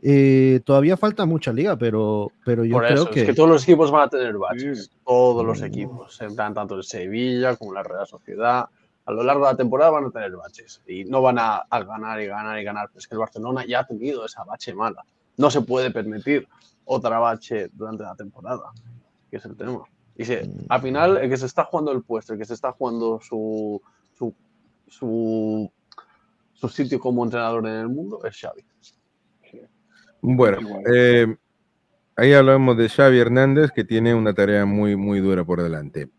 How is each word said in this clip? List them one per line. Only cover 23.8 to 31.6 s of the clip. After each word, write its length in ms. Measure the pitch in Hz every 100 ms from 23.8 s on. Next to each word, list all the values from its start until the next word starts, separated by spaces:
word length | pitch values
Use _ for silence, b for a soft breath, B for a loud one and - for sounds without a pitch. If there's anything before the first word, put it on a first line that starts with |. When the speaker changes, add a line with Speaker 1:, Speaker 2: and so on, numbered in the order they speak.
| _ _ _ _
Speaker 2:
su, 160 | 117 - _ _ _ _ _
su, 840 | _ 123 113 113 110 110 107 107 _ _ - b b b _ _
su 160 | _ 123
sitio 320 | - 135 127
como 240 | 127 123
entrenador 420 | 117 120 113 113 110
en 80 |
el 140 | 110 113
mundo 320 | 135 190 208
es 160 | 113 107
Xavi. 220 | - - _ _
Speaker 3:
Sí. 800 | _ _ _ _ _ _ _ - - _ _ b b _
Speaker 4:
Bueno, 400 | 127 127 117 98
Speaker 3:
Igual. 220 | 107 101 98
Speaker 4:
eh, 440 | 123 123 120 113 113 _ _